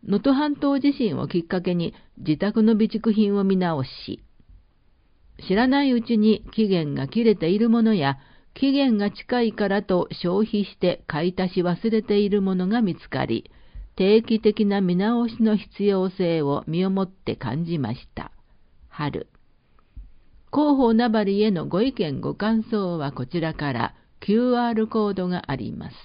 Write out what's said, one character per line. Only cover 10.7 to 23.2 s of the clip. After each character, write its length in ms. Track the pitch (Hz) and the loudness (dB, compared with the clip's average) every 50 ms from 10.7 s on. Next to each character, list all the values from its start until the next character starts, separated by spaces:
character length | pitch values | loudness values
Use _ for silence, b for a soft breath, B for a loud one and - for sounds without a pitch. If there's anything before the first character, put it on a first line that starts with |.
| - | -4
て 280 | _ - 180 - - - | _ 0 0 0 -2 -8
買 240 | - - 147 165 185 | -6 -4 -2 -2 -2
い 40 | 180 - | -2 -2
足 140 | 185 180 - | -4 -2 0
し 80 | 190 175 | 0 0
忘 280 | 175 175 165 - 226 | 0 -2 -2 -2 0
れ 120 | 214 220 214 | 0 0 0
て 160 | - 208 202 | 2 2 2
い 100 | 208 202 | 2 2
る 140 | 190 208 190 | 2 0 0
も 120 | 190 190 | 0 0
の 140 | 185 180 185 | 0 0 0
が 140 | 214 240 233 | 0 0 0
見 140 | 185 160 | 0 -2
つ 120 | - - - | -4 -10 -8
か 160 | - 131 131 | -4 -4 -2
り、 260 | - 113 113 - b b b b b b b b b b | -2 -2 -4 -4 b b b b b b b b b b
定 240 | - 190 190 214 226 | 0 2 6 6 4
期 200 | 226 - 233 214 | 4 2 -2 2
的 260 | - 214 208 - 214 | 2 0 2 2 0
な 160 | 202 202 202 196 | 2 2 2 2
見 120 | 175 175 | 2 2
直 340 | 180 196 214 240 233 240 233 | 2 2 0 0 0 -2 -2
し 140 | 226 - 220 | -2 0 2
の 140 | 220 214 | 2 2
必 280 | 208 - - - - 196 | 0 -2 -8 -8 -2 0
要 260 | 208 196 190 185 190 | 2 2 2 0 -2
性 320 | 185 - 185 170 170 160 147 | -2 -2 0 0 2 0 0
を 200 | 139 143 143 - | 0 -2 -2 -4
身 180 | - 156 170 185 | -4 -2 -2 0
を 60 | 196 | 0
も 140 | 196 190 190 | 0 -2 -2
っ 60 | 185 | -4
て 240 | - _ - - 113 | -6 _ -8 -8 -8
感 300 | 113 - 117 117 156 170 | -6 -6 -6 -4 -4 -4
じ 140 | 165 170 160 | -4 -4 -4
ま 160 | 131 104 120 | -4 -4 -6
し 120 | - - - _ | -8 -12 -16 _
た。 160 | - 76 - - - _ _ - - _ _ _ _ - - | -14 -14 -14 -16 -20 _ _ -20 -20 _ _ _ _ -20 -20
春。 380 | - - 151 143 - 82 - _ _ - _ _ _ _ _ _ _ _ _ _ _ - - - - - _ - - - _ _ - | -10 -6 -6 -6 -6 -6 -10 _ _ -20 _ _ _ _ _ _ _ _ _ _ _ -18 -18 -18 -20 -20 _ -20 -20 -20 _ _ 0
広 240 | 277 302 294 285 | 0 2 2 4
報 160 | 262 262 226 226 | 4 4 4 4
ナ 160 | 220 240 247 | 4 2 2
バ 160 | 214 220 208 | 0 0 0
リ 160 | 196 196 202 | 0 2 2
へ 100 | 208 220 | 2 2
の 160 | 196 165 147 | 0 -2 -2
ご 140 | 143 165 175 | -2 -2 -2
意 140 | 226 269 262 | -2 -2 -2
見 260 | - 196 156 139 127 | -4 -4 -4 -4 -6
ご 140 | - 143 147 | -6 -8 -6
感 280 | - 196 214 226 220 214 | -4 -2 -2 0 -2 -2
想 360 | - 233 208 196 180 175 165 | -2 -4 -4 -2 -2 -4 -4
は 120 | 147 139 139 | -6 -6 -6
こ 120 | 135 | -8